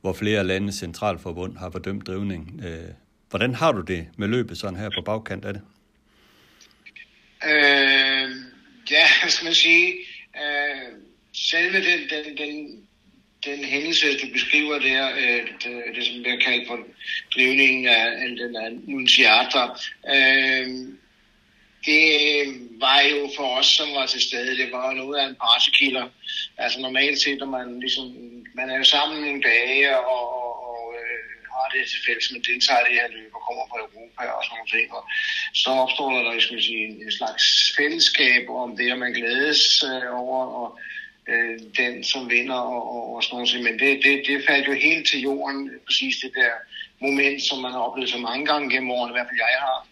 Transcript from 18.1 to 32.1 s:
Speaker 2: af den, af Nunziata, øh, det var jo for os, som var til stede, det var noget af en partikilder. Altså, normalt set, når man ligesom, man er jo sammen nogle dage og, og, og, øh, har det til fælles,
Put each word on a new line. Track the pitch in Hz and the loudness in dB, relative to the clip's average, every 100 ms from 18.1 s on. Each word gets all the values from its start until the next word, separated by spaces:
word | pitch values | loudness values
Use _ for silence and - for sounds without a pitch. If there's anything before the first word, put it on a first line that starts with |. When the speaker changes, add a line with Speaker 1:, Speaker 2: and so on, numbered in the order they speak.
| 117 | -2
Speaker 2:
af | 120 | -6
den, | 117 120 117 | -6 -8 -6
af | 110 120 - | -8 -10 -10
Nunziata, | 139 127 - 131 120 - 135 123 - - - - | -2 4 6 8 6 4 2 0 -4 -12 -14 0
øh, | 139 131 135 131 131 127 127 127 - _ _ _ _ _ _ _ _ - | 4 6 4 4 0 -2 -8 -12 -16 _ _ _ _ _ _ _ _ 2
det | 151 160 151 147 147 143 127 120 113 | 4 6 4 4 2 0 -6 -14 -2
var | 131 139 | 4 6
jo | 143 147 139 139 | 6 2 -2 -4
for | 139 127 | -2 2
os, | 135 | 4
som | - 151 | 4 2
var | 143 127 | -2 -2
til | 127 | 0
stede, | 123 123 123 127 | -2 -2 -2 -2
det | 127 | -2
var | 123 131 | -2 -4
noget | 135 131 143 | -4 -4 -4
af | 135 | -4
en | 127 - | -2 0
partikilder. | - - - 143 127 120 _ - - - - | 2 4 4 2 0 -6 _ -12 -10 -10 -6
Altså, | 123 120 | -4 -4
normalt | 131 131 143 139 | -4 0 0 2
set, | 147 139 | 0 -2
når | 139 | -6
man | 131 123 120 | -8 -8 -8
ligesom, | 131 131 127 123 120 120 110 | -4 -4 -6 -14 -18 -20 -18
man | 120 131 | -8 -4
er | 131 | 4
jo | |
sammen | 135 143 151 156 | 4 4 2 -2
nogle | 151 143 | -4 0
dage | 123 123 123 135 139 131 | 2 4 4 4 4 4
og, | 127 127 120 127 | 2 -2 -2 -4
og, | 120 117 123 | -6 -8 -10
og, | 120 117 120 | -10 -10 -10
øh, | 117 120 113 - - | -8 -8 -10 -16 -10
har | 127 131 | -4 -2
det | 135 131 | -2 -2
til | - | -2
fælles, | - | -2